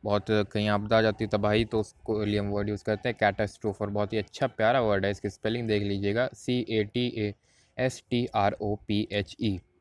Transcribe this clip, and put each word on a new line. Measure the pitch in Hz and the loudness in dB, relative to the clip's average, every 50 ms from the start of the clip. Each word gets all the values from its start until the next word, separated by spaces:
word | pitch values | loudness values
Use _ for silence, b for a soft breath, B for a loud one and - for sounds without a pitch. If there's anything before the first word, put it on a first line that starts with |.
| - | -2
बहुत | 101 101 104 - - | 0 0 0 2 2
कहीं | 110 107 104 98 - 107 104 107 | 2 2 2 0 -2 -2 0 2
आपदा | 104 101 104 107 113 113 | 0 0 0 2 4 4
आ | |
जाती | 110 110 104 - 117 | 4 4 2 0 -4
है, | 101 | -2
तबाही, | - 104 101 104 104 110 117 | -2 0 2 2 2 2 2
तो | 107 - 110 | 2 0 -2
उसको | 107 - - _ _ - 113 107 107 | -2 -2 -8 _ _ -4 -2 -2 0
लिए | 104 104 104 | 0 0 0
हम | 101 101 | 0 0
वर्ड | 101 101 101 101 | -2 -2 -2 -2
यूज़ | 104 101 - | -4 -4 -2
करते | - 107 104 - 123 | -2 -4 -2 -2 -4
हैं | 113 - | -2 2
कैटास्ट्रोफ। | 110 104 98 - 110 101 - - - 110 95 - | 2 2 2 2 -2 -4 -4 -4 -4 -4 -2 -2
और | 107 104 | -4 -4
बहुत | 101 104 104 98 - | -2 -2 -2 -2 -2
ही | 110 | -4
अच्छा | 98 - _ - 143 127 | -4 -4 _ -4 -4 -4
प्यारा | - - 110 110 123 135 | 0 2 2 4 4 4
वर्ड | 120 107 104 98 95 | 2 2 2 2 2
है, | 98 | 0
इसकी | 101 - _ 104 | -2 -2 _ -8
स्पेलिंग | - - _ 110 113 120 120 110 | -8 -4 _ -4 -2 -2 0 0
देख | 107 104 104 | 0 0 0
लीजिएगा, | 101 101 98 98 101 101 113 123 131 - | 0 -2 -2 -2 0 0 0 -2 -2 -4
सीएटीएएसटीआरओपीएचई। | - - - 123 123 120 - 113 110 107 101 _ 117 123 123 - 113 107 104 101 _ _ _ _ _ _ _ _ - 123 131 123 - - _ - 120 120 120 - 110 101 101 104 - - 104 104 104 - _ 107 101 107 - 98 104 104 - - _ - 110 98 90 - _ _ _ | -10 -4 -2 -2 -2 -2 0 0 0 0 0 _ -2 -2 -2 -2 -2 -4 -4 -4 _ _ _ _ _ _ _ _ -2 -2 -2 -2 -4 -8 _ -2 -2 -2 0 0 2 2 2 0 0 -4 -4 -4 -6 -4 _ -2 -2 0 -2 -2 -4 -4 -4 -8 _ -4 -2 -2 -4 -8 _ _ _